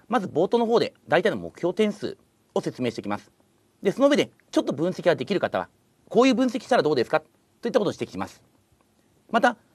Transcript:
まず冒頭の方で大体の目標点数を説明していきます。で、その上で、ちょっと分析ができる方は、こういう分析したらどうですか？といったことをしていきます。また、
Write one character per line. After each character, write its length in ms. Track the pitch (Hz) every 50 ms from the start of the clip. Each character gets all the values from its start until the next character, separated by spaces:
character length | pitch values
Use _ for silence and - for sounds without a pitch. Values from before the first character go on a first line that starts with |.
| _
ま 140 | - 220 247
ず 80 | 185 190
冒 180 | 110 139 175
頭 120 | 196 - 233
の 80 | 240
方 120 | 220 240 208
で 160 | 135 - - _ _ -
大 160 | - - -
体 60 | 208
の 60 | 160
目 160 | 104 85 82 - -
標 160 | - 175 180
点 180 | - 214 208 196
数 260 | - - 82 - _ _ _ _ _ _ _ -
を 60 | 196
説 220 | - 160 - - 127
明 80 | 120
し 40 | 110
て 60 | -
い 20 | 98
き 60 | 101
ま 100 | 104 101
す。 140 | - _ _ _ _ _ _ _ _ _ _ - -
で、 80 | -
そ 100 | - -
の 80 | 269 285
上 80 | 294
で、 140 | 220 143 - _ _ _ _ -
ち 60 | 320
ょ 20 |
っ 40 | -
と 80 | - -
分 180 | 131 160 180
析 120 | 180 - 170
が 100 | 175 160
で 100 | 123 131
き 80 | - 202
る 60 | 170
方 180 | - 101 - 98
は、 100 | 90 - _ _ _ _ _ _ _ -
こ 120 | - 208
う 80 | 247 269
い 20 |
う 40 | 254
分 100 | 202 262
析 140 | 254 226 254
し 80 | - -
た 80 | 247
ら 80 | 208 143
ど 80 | 151 151
う 20 |
で 80 | 127 110
す 80 | -
か？ 100 | - 156 - _ _ _ _ _ _ _
と 60 | -
い 40 | 233
っ 20 | -
た 80 | 254
こ 40 | 208
と 40 | 156
を 40 | -
し 40 |
て 80 | - 120
い 20 |
き 100 | - -
ま 120 | 92 98 95
す。 120 | - - _ _ _ _ _ _ _ _ _ _ _ _ _ _ _ _ _ - -
ま 80 | 233
た、 160 | - 247 233 _ _ _